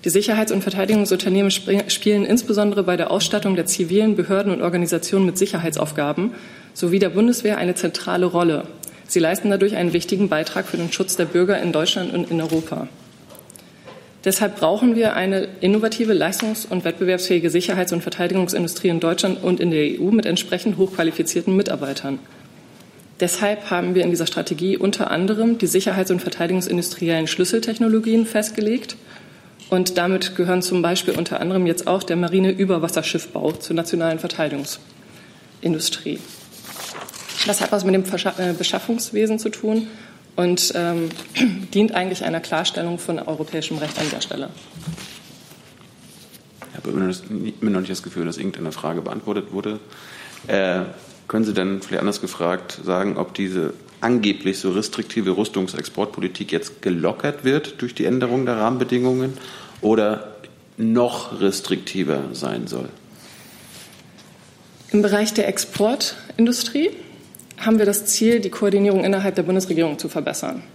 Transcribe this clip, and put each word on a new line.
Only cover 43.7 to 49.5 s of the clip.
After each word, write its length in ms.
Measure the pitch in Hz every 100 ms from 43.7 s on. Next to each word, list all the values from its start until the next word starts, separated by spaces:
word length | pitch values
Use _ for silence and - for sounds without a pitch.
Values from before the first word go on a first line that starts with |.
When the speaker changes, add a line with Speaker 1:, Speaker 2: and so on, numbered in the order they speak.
| 156
Speaker 1:
Recht 200 | 151 -
an 100 | 156
der 100 | -
Stelle. 280 | - - 139 - - 165 - 160 - - - - - - - - - - - - - - - - -
Speaker 2:
Ich 60 | -
habe 120 | -
immer 160 | - 92
noch, 80 | 92 - 107 107 -
immer 100 | 107
noch 80 | 95
nicht 120 | 92
das 120 | 92
Gefühl, 220 | 90 90 85
dass 120 | -
irgendeine 340 | 98 - 82
Frage 300 | - 78 85
beantwortet 500 | - 104 107 104 -